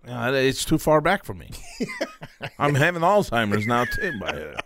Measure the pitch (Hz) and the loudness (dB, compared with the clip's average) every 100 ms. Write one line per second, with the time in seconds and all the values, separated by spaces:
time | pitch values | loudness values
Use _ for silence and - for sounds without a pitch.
0 | 120 123 120 135 131 - - 156 160 151 | -12 -4 -2 2 2 0 0 0 4 4
1 | 160 202 - 90 - - - - 254 - | 4 0 -4 -14 -14 -16 -12 -8 -6 -6
2 | - - - - 131 - 147 139 160 175 | -8 -10 -18 -12 -10 -2 0 4 2 4
3 | 170 208 - 117 107 104 107 120 120 - | 4 4 2 0 2 0 2 0 0 -2
4 | 190 113 78 73 76 60 | -4 -4 -6 -8 -10 -12